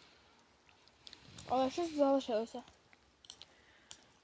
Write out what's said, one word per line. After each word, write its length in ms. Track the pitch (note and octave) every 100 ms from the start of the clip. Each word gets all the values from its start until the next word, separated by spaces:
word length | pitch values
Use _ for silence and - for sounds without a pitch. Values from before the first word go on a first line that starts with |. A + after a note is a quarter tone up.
| - - - _ _ _ _ - - _ - - - - -
Але 220 | B3+ C4
щось 260 | E4+ E4+ D4+
залишилося. 680 | C#4 C#4 C4 A3 A#3 A#3+ - - _ - _ _ - - - - - - - - - _